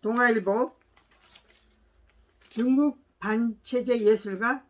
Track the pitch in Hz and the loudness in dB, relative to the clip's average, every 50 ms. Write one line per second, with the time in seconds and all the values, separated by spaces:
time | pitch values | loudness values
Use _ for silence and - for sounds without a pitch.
0 | - 214 226 240 247 247 226 220 185 190 196 226 254 294 - _ _ _ _ _ | -4 -2 0 2 2 2 2 0 0 0 0 0 -2 -4 -6 _ _ _ _ _
1 | _ _ _ _ _ _ _ - _ _ _ _ _ _ _ _ _ _ _ _ | _ _ _ _ _ _ _ -20 _ _ _ _ _ _ _ _ _ _ _ _
2 | _ _ _ _ _ _ _ _ _ _ - 220 233 254 262 269 294 294 247 - | _ _ _ _ _ _ _ _ _ _ -6 -2 0 2 2 2 2 0 0 -4
3 | _ _ _ _ - 208 214 220 233 233 214 - _ - - 247 247 247 247 226 | _ _ _ _ -6 -4 -2 0 0 -2 -4 -6 _ -6 -4 -4 -2 0 -2 2
4 | 214 208 220 214 - 208 190 185 220 233 269 269 - _ | 4 4 2 2 0 -8 -8 -4 -4 -4 -4 -4 -8 _